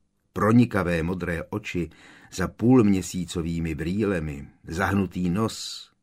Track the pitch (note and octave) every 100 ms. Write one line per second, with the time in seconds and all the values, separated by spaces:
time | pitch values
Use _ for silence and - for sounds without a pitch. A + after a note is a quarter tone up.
0 | _ _ _ F#2 G#2 A#2 A#2+ G2+ F2 E2+
1 | D#2+ F#2 E2+ E2 - G#2 - F2+ D#2+ -
2 | - - - - F2 - A2+ C3 G#2 F#2+
3 | F2 F#2 E2+ F2+ E2 E2+ E2 D2 D#2+ G2
4 | G#2 F2+ D#2 C#2+ C#2 _ - D#2+ F#2+ G2+
5 | F#2 F#2 F2+ F2+ A2+ - - - - _